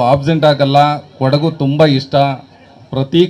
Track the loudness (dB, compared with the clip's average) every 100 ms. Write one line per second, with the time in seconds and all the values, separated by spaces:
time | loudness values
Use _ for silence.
0 | 0 0 0 0 0 2 2 2 2 -2
1 | -10 -6 -4 -2 -4 -4 -2 2 2 0
2 | -2 -2 -2 -4 -14 -20 -20 -20 -10 -6
3 | -2 0